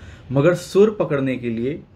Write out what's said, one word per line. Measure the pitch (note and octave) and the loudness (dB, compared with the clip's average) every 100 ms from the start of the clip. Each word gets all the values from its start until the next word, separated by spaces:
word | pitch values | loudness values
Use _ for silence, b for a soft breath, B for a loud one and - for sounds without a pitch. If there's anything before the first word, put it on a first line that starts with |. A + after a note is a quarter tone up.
| B B B | B B B
मगर | C3 D#3+ | 2 2
सुर | F3 - F#3+ G#3 G#3 | 2 0 4 4 2
पकड़ने | D3+ C#3+ C3+ B2 | -2 -2 -2 -4
के | A#2+ | -6
लिए | A2+ B2 F3 - | -4 -4 -6 -14